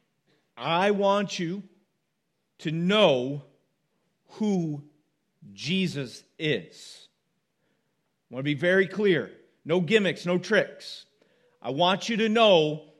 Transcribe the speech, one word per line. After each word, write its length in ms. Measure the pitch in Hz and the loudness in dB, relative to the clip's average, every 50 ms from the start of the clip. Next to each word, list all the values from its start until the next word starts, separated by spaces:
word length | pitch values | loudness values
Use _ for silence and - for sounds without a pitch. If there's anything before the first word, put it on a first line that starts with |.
| _ _ _ _ _ _ _ _ _ _ _ 117 | _ _ _ _ _ _ _ _ _ _ _ -10
I 340 | 120 143 165 175 190 208 | -4 -2 0 0 2 2
want 480 | 214 196 202 196 196 202 202 190 - - | 0 2 2 2 2 0 -2 -4 -6 -6
you 240 | 180 160 180 208 196 - _ _ _ _ _ _ _ _ _ _ _ _ _ _ _ _ _ _ | -6 -6 -6 -10 -12 -16 _ _ _ _ _ _ _ _ _ _ _ _ _ _ _ _ _ _
to 120 | - 165 | -8 -6
know 720 | 156 165 170 180 208 220 208 170 139 123 123 131 143 147 - - _ _ _ _ _ _ _ _ _ _ _ _ _ _ _ _ | -4 -2 0 0 4 4 6 4 4 2 0 -4 -6 -8 -12 -16 _ _ _ _ _ _ _ _ _ _ _ _ _ _ _ _
who 520 | - - 220 208 202 185 165 160 147 143 143 - _ _ _ _ _ _ _ _ _ _ - 104 98 | -8 -4 -2 0 0 0 -2 -2 -6 -8 -12 -16 _ _ _ _ _ _ _ _ _ _ -20 -20 -18
Jesus 680 | 98 107 135 180 190 185 165 123 143 135 117 - - - _ _ - | -12 -6 -2 -2 0 0 -2 -4 -6 -10 -10 -12 -18 -20 _ _ -6
is. 680 | 160 156 139 101 82 - - - - - - - - _ _ _ _ _ _ _ _ _ _ _ _ _ _ _ _ _ _ _ _ _ _ _ _ _ | -2 -2 -2 -2 -4 -10 -18 -20 -20 -20 -20 -20 -20 _ _ _ _ _ _ _ _ _ _ _ _ _ _ _ _ _ _ _ _ _ _ _ _ _
I 60 | - | -12
want 80 | 127 135 | -6 -4
to 0 | |
be 120 | 147 147 | -4 -4
very 320 | 135 165 175 185 190 196 185 | 0 0 2 4 4 2 0
clear. 440 | - 202 214 202 180 143 107 - - - _ _ _ _ _ | -2 0 2 2 2 2 0 -6 -12 -20 _ _ _ _ _
No 160 | - 165 185 | -2 -2 -2
gimmicks, 460 | 180 147 220 220 202 175 147 - - | 0 2 2 2 2 0 -2 -4 -4
no 120 | 175 180 180 | -4 -4 -4
tricks. 680 | 180 - 220 196 147 - - - - - - - - _ _ _ _ _ _ _ _ _ _ _ | -2 0 2 2 2 0 -6 -14 -18 -18 -18 -20 -20 _ _ _ _ _ _ _ _ _ _ _
I 80 | - 117 | -10 -8
want 400 | 135 143 175 180 196 190 190 - | -2 0 2 2 2 0 -2 -4
you 80 | 233 202 | -2 -2
to 120 | 226 220 | 0 0
know 600 | 214 233 226 214 190 165 156 151 151 156 - - _ _ | 2 4 6 6 6 6 4 2 0 -4 -10 -18 _ _